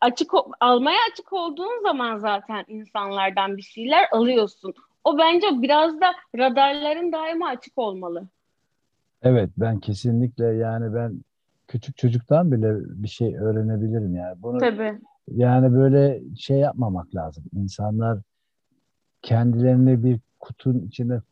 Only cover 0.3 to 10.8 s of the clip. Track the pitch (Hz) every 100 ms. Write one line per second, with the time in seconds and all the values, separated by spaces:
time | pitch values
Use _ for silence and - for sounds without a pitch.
0.3 | 370 - - 247 247 269 370 453 466 -
1.3 | 370 339 294 370 480 403 285 240 220 214
2.3 | 202 202 214 - 214 214 214 202 196 196
3.3 | 196 196 196 196 - 233 311 392 226 240
4.3 | 254 208 - 190 - _ _ 294 302 330
5.3 | 349 403 269 247 294 320 311 359 359 -
6.3 | 233 262 247 277 285 294 311 349 320 320
7.3 | 330 330 247 - - 226 185 180 170 190
8.3 | _ _ _ _ _ _ _ _ _ 127
9.3 | 123 95 - 113 110 - 101 123 117 123
10.3 | 117 117 113 113 113